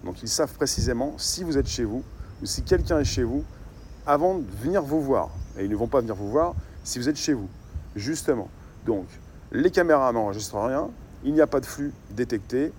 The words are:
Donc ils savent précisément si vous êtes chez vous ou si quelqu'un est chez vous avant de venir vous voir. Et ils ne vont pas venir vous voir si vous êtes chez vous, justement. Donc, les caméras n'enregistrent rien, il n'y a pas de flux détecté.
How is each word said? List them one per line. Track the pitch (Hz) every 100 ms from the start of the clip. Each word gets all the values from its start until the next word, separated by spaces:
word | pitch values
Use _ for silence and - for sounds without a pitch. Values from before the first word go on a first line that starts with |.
Donc | 87 87
ils | 113
savent | - 147
précisément | - - - 123 117 139 156
si | - -
vous | 175 143
êtes | 131
chez | -
vous | 113 120 - - - -
ou | 101
si | -
quelqu'un | - 185 - 160
est |
chez | 139 -
vous | 120 139 156 - - - - - -
avant | 143 180 190
de | 110 101
venir | 131 196
vous | 139 156
voir. | 139 120 80 - - -
Et |
ils | 98
ne | 104
vont | 117
pas | 139
venir | 117
vous | 104 101
voir | 143 170 - - -
si | - -
vous | 123
êtes | 147
chez | -
vous, | 131 98 - - - - 104
justement. | 110 160 - 123 90 - - - -
Donc, | 104 87 - - - -
les | 117 170
caméras | 185 170 151 131
n'enregistrent | 117 107 101 104 107
rien, | 120 135 - - - -
il | 139
n'y | 151
a | 147
pas | 139
de | 120
flux | - 143 - -
détecté. | 104 120 110 - 123 156